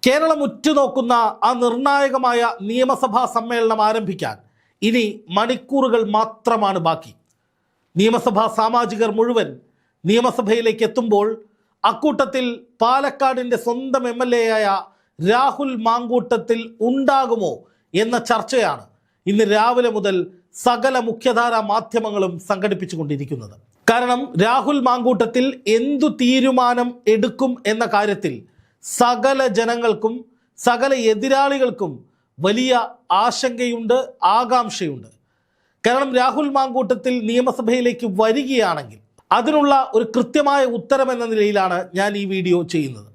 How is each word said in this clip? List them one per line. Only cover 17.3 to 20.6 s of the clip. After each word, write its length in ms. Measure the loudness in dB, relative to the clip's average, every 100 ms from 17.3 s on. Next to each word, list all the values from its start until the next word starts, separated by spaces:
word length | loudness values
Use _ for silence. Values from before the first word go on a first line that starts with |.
| -2 -2 -6 -14 _ _ -2
എന്ന 140 | 0 -2 0
ചർച്ചയാണ് 560 | -2 0 0 0 -4 -12 _ _ _ -2
ഇന്ന് 140 | 2 2 4
രാവിലെ 360 | 2 2 0 0
മുതൽ 180 | -2 -2 -4 -10 _ -2